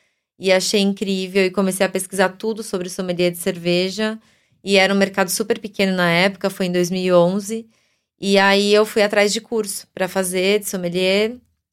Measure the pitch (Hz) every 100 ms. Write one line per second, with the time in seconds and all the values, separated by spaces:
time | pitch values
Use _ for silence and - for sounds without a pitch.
0 | _ _ _ - 185 185 180 208 196 196
1 | 196 190 185 196 185 190 190 185 190 190
2 | 190 190 185 190 220 214 220 190 180 180
3 | 185 175 175 175 196 175 170 175 185 190
4 | 214 220 _ _ _ _ - 196 190 196
5 | 196 196 185 - 214 220 208 - 190 185
6 | 175 170 196 196 196 - 185 180 175 185
7 | 180 180 175 196 202 226 226 _ _ _
8 | _ _ 196 196 196 196 202 208 214 226
9 | 208 208 208 214 - 226 208 - - -
10 | 185 190 180 185 185 208 208 190 175 175
11 | 185 196 220 247 _ _ _